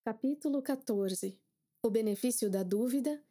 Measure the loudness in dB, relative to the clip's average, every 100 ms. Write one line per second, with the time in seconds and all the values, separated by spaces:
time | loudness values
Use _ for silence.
0 | -4 -2 -2 -2 0 -2 -2 -4 0 0
1 | 0 -2 -6 -8 _ _ _ _ 0 2
2 | 2 0 0 0 0 0 0 2 2 0
3 | 0 -4 _